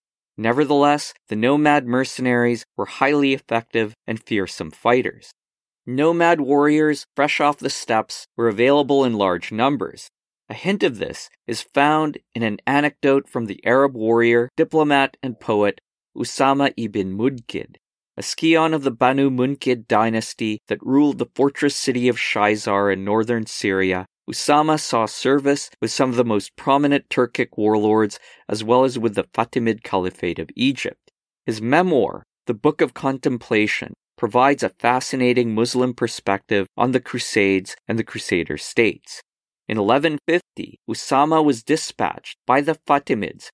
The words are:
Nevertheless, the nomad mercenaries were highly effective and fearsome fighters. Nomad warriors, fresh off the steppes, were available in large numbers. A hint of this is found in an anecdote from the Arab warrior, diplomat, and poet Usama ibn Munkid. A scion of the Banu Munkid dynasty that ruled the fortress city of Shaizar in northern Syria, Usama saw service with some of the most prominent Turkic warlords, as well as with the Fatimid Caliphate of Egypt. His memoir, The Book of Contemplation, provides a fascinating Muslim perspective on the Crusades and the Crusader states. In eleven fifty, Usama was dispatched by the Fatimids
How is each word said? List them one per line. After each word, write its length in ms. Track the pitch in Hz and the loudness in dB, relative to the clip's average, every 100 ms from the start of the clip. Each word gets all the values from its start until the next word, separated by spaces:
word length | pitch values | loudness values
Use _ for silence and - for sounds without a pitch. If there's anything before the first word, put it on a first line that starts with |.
| _ _ _ - | _ _ _ -4
Nevertheless, 760 | 110 131 143 143 147 147 - - - | 0 0 2 2 2 2 -4 -16 -8
the 80 | 107 | -2
nomad 500 | 120 147 151 147 123 | 0 2 4 2 0
mercenaries 800 | 127 127 - 127 120 120 117 - - | -2 -2 -4 0 2 0 -2 -6 -10
were 80 | 101 | -8
highly 480 | - 139 147 139 | -2 0 2 2
effective 600 | 131 - 117 - 113 107 - - | 0 -2 -4 -2 -2 -2 -6 -10
and 160 | 113 | -10
fearsome 480 | - 107 92 - 78 | -4 -4 -4 -8 -12
fighters. 600 | - 117 127 - - - _ _ _ _ _ - | -4 2 2 0 -8 -20 _ _ _ _ _ -8
Nomad 540 | 127 160 170 170 165 | 0 2 4 4 2
warriors, 680 | 131 143 147 151 151 147 - - | 4 4 4 4 2 0 -4 -2
fresh 240 | 143 - | 0 2
off 160 | 147 143 | 0 0
the 120 | 131 | -6
steppes, 580 | - - 113 - - - - | -6 -2 -2 -2 -10 -12 -2
were 100 | 117 | 0
available 560 | 104 127 147 135 139 | 2 4 4 2 2
in 120 | 127 107 | 2 2
large 360 | 98 90 - | 0 -2 -4
numbers. 560 | 107 131 139 73 - - _ _ _ - | -2 -2 -2 -6 -10 -20 _ _ _ -18
A 60 | |
hint 300 | 107 180 208 | -6 -4 0
of 160 | 190 104 | -2 -2
this 280 | - - - _ - | -8 -10 -18 _ -10
is 160 | 110 | -10
found 560 | - 143 147 156 156 - _ 117 | -4 0 2 2 -2 -6 _ -4
in 80 | |
an 160 | 113 104 - | -4 -4 -2
anecdote 600 | 139 147 - 139 139 - | 0 0 0 0 0 -2
from 200 | 123 107 | -6 -8
the 120 | - - | -4 0
Arab 300 | 127 139 123 | 2 2 0
warrior, 520 | 110 117 117 120 120 - | 0 4 4 2 2 -2
diplomat, 640 | 160 156 151 139 135 _ | 0 0 2 2 0 _
and 160 | 131 110 | -10 -8
poet 420 | - 104 101 - _ _ _ - | -2 0 0 -2 _ _ _ -10
Usama 560 | 117 - 135 139 139 - | -6 0 2 2 0 -2
ibn 400 | 110 104 95 98 | -6 -4 -4 -2
Munkid. 600 | 131 127 - 92 - _ _ _ _ - | -4 -4 -10 -10 -12 _ _ _ _ -12
A 60 | |
scion 540 | - - 160 160 160 156 | -12 -2 2 4 2 0
of 80 | |
the 80 | 135 | -2
Banu 400 | 113 127 139 139 | 0 2 2 2
Munkid 560 | 123 131 139 135 120 110 | 2 -2 -2 -2 -2 0
dynasty 720 | 107 113 113 - - 110 107 - | 0 2 -2 -6 -6 -6 -6 -6
that 180 | 107 - | -6 0
ruled 320 | 139 147 110 | 2 2 0
the 140 | 120 | -4
fortress 420 | - 139 - 143 - | 0 -2 0 -2 -2
city 320 | - 123 123 | -4 0 0
of 100 | 117 | 0
Shaizar 760 | - 107 104 107 110 101 101 | -2 0 0 0 -2 0 0
in 100 | 95 | 0
northern 440 | 98 110 113 117 107 | 0 0 0 -2 -4
Syria, 580 | - 104 95 95 92 95 _ - | -6 -2 0 0 -2 -6 _ -12
Usama 500 | - - 147 156 156 | -4 2 2 2 0
saw 280 | - 120 110 | 0 -2 -2
service 640 | - 131 143 139 143 - - | -2 0 2 2 -2 -6 -8
with 80 | 113 | -4
some 220 | - 131 | -2 0
of 40 | 120 | 0
the 80 | |
most 320 | 117 104 - - | 0 0 -4 -6
prominent 540 | 147 139 147 143 - | 0 2 2 0 -2
Turkic 480 | - 123 - 117 - | -2 0 -2 -6 0
warlords, 600 | 107 107 107 110 107 - - - - | 2 2 2 2 0 -4 -20 -16 -8
as 160 | 110 | -4
well 200 | 110 123 | 2 2
as 160 | 131 123 | 2 0
with 160 | 113 98 | -2 -2
the 80 | |
Fatimid 580 | - - 113 131 117 110 | -4 -4 -2 -2 -2 -2
Caliphate 560 | - 95 90 - 90 82 | -4 -4 -4 -4 -6 -6
of 140 | 80 - | -8 -2
Egypt. 560 | 131 131 - - _ _ _ _ - | -2 -2 -8 -10 _ _ _ _ -8
His 120 | 110 | -6
memoir, 640 | 113 151 185 139 76 - - _ - | 0 2 2 2 0 -4 -16 _ -8
The 80 | |
Book 280 | 110 147 156 | -2 -2 0
of 120 | 151 | -2
Contemplation, 1000 | - 139 135 143 120 - 110 107 - - - _ _ | -2 -6 -2 -4 -4 0 0 0 -2 -10 -16 _ _
provides 460 | 110 123 135 143 | 0 4 4 2
a 80 | 95 | -2
fascinating 840 | - 120 127 - 131 123 123 117 110 | -2 0 0 -2 0 2 2 0 0
Muslim 400 | 120 123 127 123 | 0 0 -2 -2
perspective 720 | 117 - - 98 - 101 92 - | -6 -4 -4 -4 0 -2 -2 -2
on 140 | 123 | 0
the 80 | 127 | 0
Crusades 760 | - 123 - 110 98 95 92 - - | -4 -8 -2 0 2 2 -2 -12 -6
and 100 | 113 | -6
the 60 | |
Crusader 560 | 110 107 - 90 80 73 | -6 -8 -4 -4 -4 -8
states. 640 | - - 107 - - - - _ _ _ - | -4 0 0 0 -12 -20 -20 _ _ _ -6
In 120 | 110 | -2
eleven 400 | 101 139 160 147 - | 2 2 0 -2 -2
fifty, 520 | 175 - - - - - | -2 -2 -14 -14 -12 -12
Usama 560 | - - 135 151 160 | -10 -2 0 2 4
was 200 | 147 117 | 2 0
dispatched 760 | - 156 - - 98 - - - - | 0 -2 -4 -4 -4 -6 -16 -8 0
by 160 | 135 | 0
the 160 | 147 156 - | 0 -2 0
Fatimids 600 | 143 - 113 92 - - | 0 0 -4 -4 -10 -20